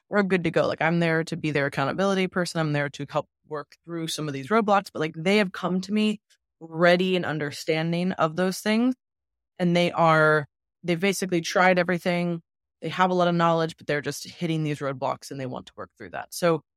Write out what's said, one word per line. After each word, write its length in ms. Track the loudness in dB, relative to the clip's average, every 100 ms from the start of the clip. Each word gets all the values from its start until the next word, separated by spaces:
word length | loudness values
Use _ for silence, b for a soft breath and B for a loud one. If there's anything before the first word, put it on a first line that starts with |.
| -4
we're 140 | 0
good 220 | 2 0
to 60 | 0
go. 160 | 0 0
Like, 140 | 0
I'm 200 | 0 2
there 240 | 2 0
to 120 | -2 -4
be 140 | -2
their 160 | 0 0
accountability 640 | 0 -2 0 0 0 -2
person. 320 | -2 -4 -2
I'm 120 | -2
there 160 | -2 -4
to 160 | -6 -6
help 160 | -6 -6 _ -14
work 240 | -12 -12 _
through 240 | -12 -8 -6
some 200 | -6 -6
of 60 |
these 140 | -6 0
roadblocks, 420 | 2 4 2 0
but, 80 | -6
like, 140 | -6 -2
they 220 | 2 2
have 140 | 2
come 280 | -2 -4 -2
to 100 | -2
me 280 | 0 0 -2 _ _ _ -20
ready 560 | -8 2 4 6 4 0
and 80 | -2
understanding 840 | -4 -6 -6 -2 -2 0 -2 -2
of 240 | 0 -2 0
those 240 | -2 -2
things. 340 | 0 2 0 -2 _ _ _ _ _ -2
And 180 | 2 2
they 140 | 2
are, 540 | 4 4 6 6 4 0 _ _ _
they've 180 | -4 0
basically 400 | 0 -2 -2 -2
tried 380 | 0 4 6 4
everything. 640 | 2 0 -2 -2 -2 -4 -10 _ _ _
They 80 | -6
have 200 | 0 2
a 40 |
lot 140 | 4 2
of 60 |
knowledge, 420 | 4 2 2 -2 -6
but 100 | -4
they're 160 | -4
just 220 | -4 -8 -12
hitting 340 | -8 -4 -2
these 160 | -4 -4
roadblocks 500 | -6 -4 -6 -6 -10
and 100 | -10
they 60 | -10
want 200 | -10 -14
to 60 | -16
work 140 | -16 -16
through 140 | -14
that. 240 | -12 -12
So 260 | -2 0 0 -4